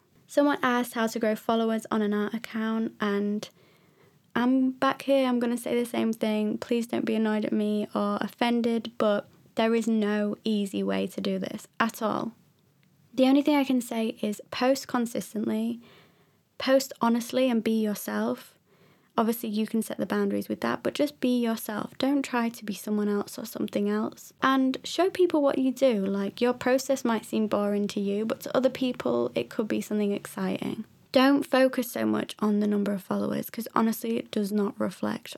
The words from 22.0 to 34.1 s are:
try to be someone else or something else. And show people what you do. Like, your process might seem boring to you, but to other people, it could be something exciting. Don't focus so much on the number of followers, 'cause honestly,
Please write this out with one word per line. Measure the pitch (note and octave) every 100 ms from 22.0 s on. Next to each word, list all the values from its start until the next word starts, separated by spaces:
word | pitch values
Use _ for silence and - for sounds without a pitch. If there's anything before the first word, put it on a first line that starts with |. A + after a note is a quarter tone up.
| C4 C#4+
try | C4 B3 A#3
to | A#3
be | G#3+
someone | F#3+ G#3+ G#3 G#3
else | G3+ G3+ -
or |
something | A3+ - G#3+ G#3 G3+
else. | G#3+ A3+ - - -
And | C4 C4+ C4 C4
show | - - F#4
people | F#4+ F4 D#4
what | C#4 C4+
you | C4
do. | A#3 C4+ G#3 G3
Like, | G3 G3+ -
your | A#3+
process | B3 B3 C4 - C4
might | A#3 A3+
seem | - A3 G#3+
boring | G3+ G3+ G#3 G#3
to | G#3
you, | G3+ G3+
but | A3 -
to | - -
other | C4
people, | - B3+ - B3 A#3+ A#3+
it | - A#3+
could | - G#3+
be | G#3+
something | - G#3+ G3+
exciting. | G3+ - - F#3+ - - A3 - _ _
Don't | C4 C4+ C#4+
focus | - C4 C4 C4 A#3
so | A3+ G#3+
much | G#3+ A3+ -
on | G#3+ G#3
the | G#3
number | G#3 G3+
of | G3
followers, | - G3+ G#3 - -
'cause | - A3+
honestly, | - A3+ A3 A3+